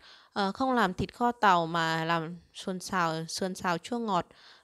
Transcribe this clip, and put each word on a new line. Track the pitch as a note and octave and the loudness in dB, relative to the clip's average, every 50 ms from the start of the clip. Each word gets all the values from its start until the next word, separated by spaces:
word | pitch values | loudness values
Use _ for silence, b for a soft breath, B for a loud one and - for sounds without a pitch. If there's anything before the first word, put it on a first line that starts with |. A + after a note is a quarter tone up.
| B B B B B B B | B B B B B B B
ờ, | G#3+ G3+ F#3+ G3 | -2 0 0 0
không | - C4 C4 B3+ | 0 0 0 2
làm | A#3+ G#3+ F#3 F#3 | 2 2 2 0
thịt | - G3+ - - | -2 -4 -6 -2
kho | - B3 A#3+ A#3+ | 0 0 0 2
tàu | - - G3+ F3+ F3 E3+ | 4 4 6 6 6 4
mà | D#3+ E3+ E3+ E3 D#3+ D#3+ D#3+ D#3+ | 2 0 0 0 0 0 0 0
làm | E3 E3+ E3 D#3+ D#3+ F3 E3+ - _ - | 0 0 0 -2 -4 -8 -12 -16 _ -20
sườn | - - G3+ F#3 F#3 | -12 -8 -8 -8 -6
xào, | - - G#3 F#3 E3+ E3 D#3+ D#3+ D#3+ | -6 -4 -2 0 0 0 0 -2 -6
sườn | E3 - - G3+ F#3 F#3 | -8 -6 -6 -4 -6 -4
xào | - - F#3 E3+ E3 | -4 -2 -2 -2 -2
chua | - - B3 A#3 | -4 -6 -6 -4
ngọt. | A#3 G#3+ F#3+ F3 - - B B B B B B | -2 0 0 0 0 -2 B B B B B B